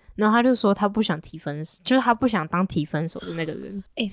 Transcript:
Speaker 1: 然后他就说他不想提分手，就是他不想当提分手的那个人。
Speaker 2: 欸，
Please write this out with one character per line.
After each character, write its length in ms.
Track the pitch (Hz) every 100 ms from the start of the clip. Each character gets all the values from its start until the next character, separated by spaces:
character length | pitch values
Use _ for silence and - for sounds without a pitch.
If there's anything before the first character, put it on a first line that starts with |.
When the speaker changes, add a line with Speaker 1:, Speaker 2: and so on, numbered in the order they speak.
| - -
Speaker 1:
然 140 | 214
后 80 | 226
他 60 |
就 100 | 247
说 180 | 247 202
他 160 | 196 202
不 140 | 208
想 180 | 208 156
提 200 | - 160
分 260 | - 147 160
手， 160 | -
就 120 | - 262
是 60 |
他 120 | 240
不 140 | 233 254
想 200 | 202 156
当 180 | 175 185
提 180 | - 151
分 220 | 151 160
手 120 | -
的 120 | 180
那 100 | 165
个 80 | 160
人。 320 | 147 135 196 - -
Speaker 2:
欸， 120 | 214